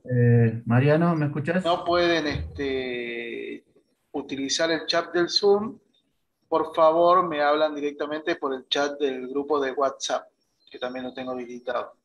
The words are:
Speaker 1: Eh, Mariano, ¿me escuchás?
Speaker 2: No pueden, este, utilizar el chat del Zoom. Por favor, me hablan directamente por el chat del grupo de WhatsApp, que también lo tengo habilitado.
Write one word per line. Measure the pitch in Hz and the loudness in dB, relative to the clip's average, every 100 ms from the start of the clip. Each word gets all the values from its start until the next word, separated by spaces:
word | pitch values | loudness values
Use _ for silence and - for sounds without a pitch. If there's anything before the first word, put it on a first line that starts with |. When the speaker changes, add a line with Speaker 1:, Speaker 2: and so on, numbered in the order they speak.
| - | -2
Speaker 1:
Eh, | 123 120 120 117 113 - | 4 6 6 4 0 0
Mariano, | 120 143 156 170 160 | 4 4 4 4 2
¿me | 147 | -2
escuchás? | 147 151 180 170 | -2 -4 -2 0
Speaker 2:
No | 175 | -2
pueden, | - 175 175 165 151 | 0 2 2 2 -2
este, | 135 - - 139 131 127 123 120 117 117 117 117 117 _ _ _ _ _ | -4 -6 -6 -4 -4 -4 -6 -8 -8 -10 -10 -10 -14 _ _ _ _ _
utilizar | 143 139 135 135 147 165 | -10 -8 -6 -4 -2 0
el | 156 - | -2 -2
chat | 165 160 | -2 0
del | 175 165 | 0 0
Zoom. | - 202 202 220 - _ _ _ _ _ _ - | 2 4 2 0 -10 _ _ _ _ _ _ -4
Por | 160 151 - | -2 0 4
favor, | 160 165 175 185 175 | 4 6 6 6 2
me | 147 | 0
hablan | 147 151 156 | 2 2 0
directamente | 147 147 143 147 151 151 160 | -2 -6 -4 -6 -4 -2 -2
por | 143 | -4
el | 131 - | -6 -4
chat | 147 143 143 | -2 -2 -2
del | 143 131 127 | -4 -2 -6
grupo | 139 143 147 | -4 -2 0
de | 135 | 0
WhatsApp, | 131 135 - - 127 - _ _ _ _ | 0 -2 -2 -4 -4 -6 _ _ _ _
que | - | -10
también | 123 127 127 | -8 -8 -10
lo | |
tengo | 131 127 | -8 -8
habilitado. | 127 120 123 127 120 - - | -8 -10 -10 -6 -6 -6 -14